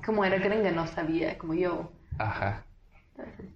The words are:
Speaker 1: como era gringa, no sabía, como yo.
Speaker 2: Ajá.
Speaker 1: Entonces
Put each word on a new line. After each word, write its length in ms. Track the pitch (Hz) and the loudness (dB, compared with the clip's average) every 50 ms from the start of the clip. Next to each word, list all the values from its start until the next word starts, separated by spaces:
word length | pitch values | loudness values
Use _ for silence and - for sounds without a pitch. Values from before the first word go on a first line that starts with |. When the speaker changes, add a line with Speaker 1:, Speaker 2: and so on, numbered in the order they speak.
| - | 0
Speaker 1:
como 180 | - 220 208 196 | 0 2 4 4
era 120 | 185 190 | 4 4
gringa, 340 | 190 185 202 208 226 208 185 | 4 4 2 4 4 4 4
no 140 | 170 165 165 | 2 2 0
sabía, 500 | 160 - 180 165 156 160 170 - - - | -2 -2 -4 -2 0 2 2 0 0 -4
como 160 | - - 160 160 | -4 -6 -2 0
yo. 380 | 175 180 180 170 - 180 - - - - - - - | 2 2 2 0 -2 -6 -10 -14 -20 -12 -10 -4 -2
Speaker 2:
Ajá. 460 | 110 104 - - 101 98 104 - - - - - - - - - - _ _ | -2 -2 0 0 0 -2 -2 -4 -8 -16 -20 -20 -20 -20 -20 -20 -20 _ _
Speaker 1:
Entonces 300 | - - - - - - - - | -14 -14 -14 -14 -16 -16 -18 -10